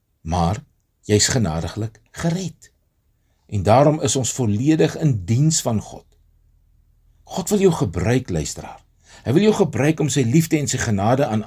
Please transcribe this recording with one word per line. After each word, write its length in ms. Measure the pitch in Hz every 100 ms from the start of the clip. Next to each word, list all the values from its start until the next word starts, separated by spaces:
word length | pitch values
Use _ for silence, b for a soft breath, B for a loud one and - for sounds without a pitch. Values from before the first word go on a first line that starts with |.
| _ _
maar 400 | 78 87 85 101 - _ _ _ -
jy's 160 | 107 -
genadiglik 640 | 131 98 80 85 - 110 - _ -
gered. 540 | 170 170 180 - - _ _ _ _ _ _ _ _
En 120 | 104
daarom 380 | 90 120 147 151
is 160 | 127 135
ons 160 | 120
volledig 640 | - 120 104 139 156 160 -
in 280 | 156 110
diens 380 | 87 113 156 160
van 180 | 123 110
God. 260 | - - - _ _ _ _ _ _ _ _ _ _ _
God 240 | - - 175
wil 80 | 180
jou 140 | 190
gebruik, 560 | 160 117 85 85 127 127
luisteraar. 480 | 87 71 - - - _ _ B B
Hy 80 | -
wil 140 | 143 214
jou 60 |
gebruik 460 | 208 185 107 143 156
om 100 | 151
sy 120 | 147
liefde 360 | 117 151 165 156
en 120 | 139
sy 80 | 127
genade 480 | - 101 104 127 120
aan 160 | 107